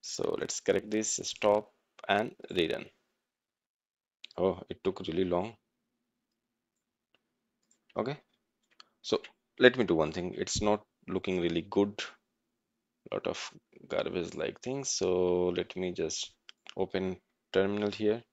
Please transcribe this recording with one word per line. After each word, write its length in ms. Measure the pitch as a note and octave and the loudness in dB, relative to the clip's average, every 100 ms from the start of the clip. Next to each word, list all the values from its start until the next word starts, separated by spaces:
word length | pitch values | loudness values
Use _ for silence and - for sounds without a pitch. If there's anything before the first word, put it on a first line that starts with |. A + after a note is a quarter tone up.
So 300 | - - - - | -10 -6 -4 -4
let's 180 | - - | -6 -6
correct 320 | - F#2 G#2+ | 0 0 2
this, 300 | G#2+ G#2+ - | -2 -2 -4
stop 480 | - - G#2+ G#2 G#2+ _ _ _ - | -6 -2 2 2 0 _ _ _ 0
and 260 | G2+ A#2 - - | 0 0 -8 -6
rerun. 360 | F#2 D#2+ - - _ _ _ _ _ _ _ _ _ _ _ _ _ - - | 0 0 0 -8 _ _ _ _ _ _ _ _ _ _ _ _ _ -16 0
Oh, 240 | F#2 F#2 - | 0 0 -8
it 140 | - | -4
took 160 | G2 F#2 F2+ | -4 -4 -6
really 180 | D#2+ | -2
long. 300 | F#2 F2 G#2 A2+ _ _ _ _ _ _ _ _ _ _ _ _ _ _ _ _ _ _ _ _ _ _ _ - | 0 0 -2 -10 _ _ _ _ _ _ _ _ _ _ _ _ _ _ _ _ _ _ _ _ _ _ _ -6
Okay, 200 | A2+ D3 _ _ _ _ _ _ - _ | -6 -6 _ _ _ _ _ _ -20 _
so 180 | - - - _ _ _ | -2 -2 -2 _ _ _
let 180 | B2+ B2+ | 8 8
me 60 | |
do 100 | G#2 | 2
one 160 | E2 D2+ | 4 2
thing. 240 | F2+ F2+ - | 0 -6 -4
It's 240 | - - | -4 0
not 220 | G#2+ G#2 - _ - | 2 0 -2 _ -6
looking 340 | F#2 F#2+ F#2 | -4 0 0
really 220 | E2+ E2+ F#2+ | 2 0 0
good. 320 | G2+ G2+ G#2 - - _ _ _ _ _ _ _ _ - | 2 2 0 -12 -12 _ _ _ _ _ _ _ _ -8
Lot 160 | - - | -6 -4
of 240 | E2+ - - _ - - | -6 -10 -16 _ -20 -6
garbage 480 | - - F2 E2 | -4 -2 -4 -4
like 260 | D#2 D#2 - | -4 -6 -6
things. 280 | - C3+ C3+ | -8 -6 -4
So 640 | - F#2 F2+ F2+ F2+ F2+ F2+ | 0 2 4 4 2 2 0
let 200 | F2 F#2 | -4 -4
me 160 | F#2 | -6
just 400 | F2 D#2+ - - _ _ - - - | -2 -4 -4 -10 _ _ -20 -18 -6
open 420 | F#2+ F#2+ F#2 F2+ _ _ _ | -2 -2 -4 -6 _ _ _
terminal 400 | F#2 G2 G#2 G#2 | 2 2 2 -2
here. 320 | G2 G#2+ A2+ - | 0 0 0 -4